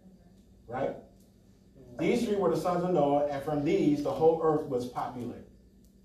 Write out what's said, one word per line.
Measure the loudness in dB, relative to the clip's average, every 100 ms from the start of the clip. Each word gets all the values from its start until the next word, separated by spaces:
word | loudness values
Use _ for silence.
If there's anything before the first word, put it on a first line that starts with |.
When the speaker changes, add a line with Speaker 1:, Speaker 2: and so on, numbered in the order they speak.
| -20 -20 -20 -20 -20 -20 -10
Speaker 1:
right? | -6 -6
Speaker 2:
Mm-hmm. | -6 -16 -20 -20 -20 -20 -20 -20 -20 -14 -2
Speaker 1:
These | 0 0 0
three | 0
were | 0
the | 0
sons | 0 0 0
of |
Noah, | 2 2 2 0
and | -4
from | -4 -2
these | 0 2 2 2
the | 0
whole | 2 4 4
earth | 2 0 -2
was | -4 -4
populated. | -6 -6 -8 -10 -12 -18 -20 -20 -20 -20 -20